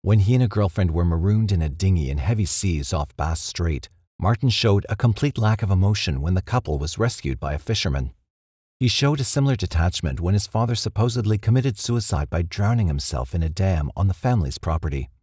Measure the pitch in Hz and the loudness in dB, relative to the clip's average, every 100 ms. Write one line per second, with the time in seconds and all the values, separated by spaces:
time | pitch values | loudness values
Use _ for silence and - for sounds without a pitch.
0 | 85 107 98 123 123 107 101 - 90 80 | 4 4 6 4 2 2 0 2 0 2
1 | 85 82 95 107 107 92 78 73 95 90 | 2 2 2 2 2 0 0 0 2 2
2 | 67 73 71 113 90 - 98 80 69 80 | 0 -2 0 0 -2 -2 0 -2 -2 -4
3 | 73 - 73 80 - - 85 71 - _ | -4 -4 -4 -2 -6 -4 -2 -2 -6 _
4 | _ _ 92 117 131 110 113 101 - 104 | _ _ 0 2 2 2 4 2 0 0
5 | 120 107 147 - 110 110 92 95 98 104 | 2 2 -2 0 0 2 2 2 4 2
6 | - 67 76 92 - 123 - 73 76 - | -2 -2 0 0 0 -4 -2 -4 -4 -2
7 | 117 - 69 65 71 71 - 110 - 69 | -2 -2 -6 -4 -4 -6 -2 -2 0 -2
8 | 64 - _ _ _ _ _ _ 123 - | -4 -10 _ _ _ _ _ _ 0 2
9 | 139 147 123 - 139 123 90 82 87 - | 0 0 -2 0 0 0 0 0 0 0
10 | 78 67 85 101 - 110 117 113 - - | -4 -2 0 0 0 -2 -2 -2 -4 0
11 | 120 120 107 107 - 123 131 107 - 120 | 0 0 0 0 2 2 2 -4 -2 -2
12 | - 69 71 85 82 - 101 120 92 71 | 0 -2 -2 -2 -4 -2 0 2 0 0
13 | - 69 64 85 80 80 95 85 71 - | -4 -6 -4 -2 -2 0 0 0 -2 0
14 | 98 - 123 123 69 - - 78 78 69 | 0 0 0 0 0 -4 -4 -2 -2 -4
15 | 69 _ | -8 _